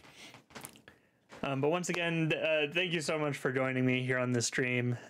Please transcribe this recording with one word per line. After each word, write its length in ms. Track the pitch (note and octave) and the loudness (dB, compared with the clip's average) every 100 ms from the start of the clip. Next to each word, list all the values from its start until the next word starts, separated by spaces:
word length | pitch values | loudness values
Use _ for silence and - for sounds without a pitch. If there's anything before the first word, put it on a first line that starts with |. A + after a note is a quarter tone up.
| - - - - _ - - - - - _ _ _ - | -20 -20 -20 -20 _ -18 -16 -18 -20 -20 _ _ _ -8
Um, 180 | C#3 C3+ | -4 0
but 80 | D3 | 0
once 180 | F3 F3+ | 0 -2
again, 440 | F3 E3+ E3 D#3+ | -2 0 0 2
uh, 340 | - D#3 D#3 D3 | 0 2 2 2
thank 180 | E3+ F#3 | 0 0
you 80 | E3 | 0
so 180 | D3 D#3+ | 0 0
much 200 | D3+ C#3 | 0 0
for 140 | C#3+ | -2
joining 340 | C3 C3 C3 B2+ | 0 0 2 2
me 180 | B2+ | 2
here 140 | B2+ B2+ | 0 0
on 160 | B2 | 2
this 140 | B2 A#2 | 2 0
stream. 500 | - B2+ B2 B2 A#2+ - | 0 0 2 0 -2 -4